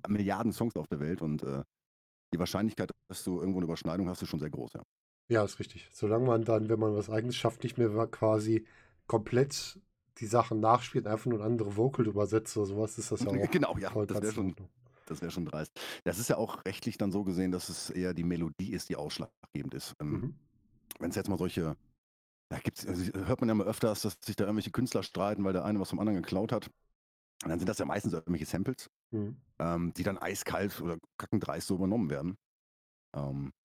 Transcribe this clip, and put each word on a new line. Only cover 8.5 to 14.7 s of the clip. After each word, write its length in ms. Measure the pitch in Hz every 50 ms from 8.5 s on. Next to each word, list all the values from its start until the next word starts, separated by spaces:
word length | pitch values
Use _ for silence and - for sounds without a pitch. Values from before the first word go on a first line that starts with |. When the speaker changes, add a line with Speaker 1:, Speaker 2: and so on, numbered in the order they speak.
| 113 110 107 - - - - - _ _ _
Speaker 2:
komplett 720 | - - 113 101 - - 120 139 143 - - - - - - - _ _ _ _ _ - -
die 80 | 120
Sachen 340 | 104 107 120 110 - 113 107
nachspielt, 460 | 107 110 113 127 127 - - 139 110
einfach 200 | 104 107 110 -
nur 140 | 131 120 104
ein 60 | 104
andere 300 | 110 120 117 110 101 101
Vocal 280 | 101 117 135 139 - 123
drüber 220 | 107 98 101 104
setzt 300 | 95 107 113 110 - -
oder 100 | 110 104
sowas, 320 | 95 98 104 110 107 - -
ist 140 | 107 - -
das 80 | 98 123
ja 60 | 104
Speaker 1:
<laughs> 0 |
Speaker 2:
auch 200 | 98 95 101 -
Speaker 1:
Genau, 260 | - 180 143 - 82 -
ja, 120 | 95 95
Speaker 2:
voll 160 | - 110 104
Speaker 1:
das 80 | 98 101
Speaker 2:
ganz 80 | 101 101
Speaker 1:
wär 60 | 107
Speaker 2:
in 40 | 107
Speaker 1:
schon, 140 | 113 101 95
Speaker 2:
Ordnung. 180 | 85 - 98 -